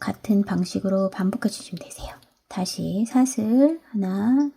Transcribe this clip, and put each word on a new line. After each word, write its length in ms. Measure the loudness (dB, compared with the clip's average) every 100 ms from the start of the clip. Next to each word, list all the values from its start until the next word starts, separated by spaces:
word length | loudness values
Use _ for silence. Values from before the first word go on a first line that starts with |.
같은 420 | -8 -6 0 2
방식으로 680 | 2 0 -2 -2 0 0 0
반복해 380 | 0 -2 0 -2
주시면 300 | -4 -12 -14
되세요. 340 | -14 -14 -14 -14 _ _ -12
다시 560 | -8 -6 -6 -4 -2 0
사슬 760 | 2 2 0 2 6 4 2
하나, 640 | _ -4 -2 0 2 4 2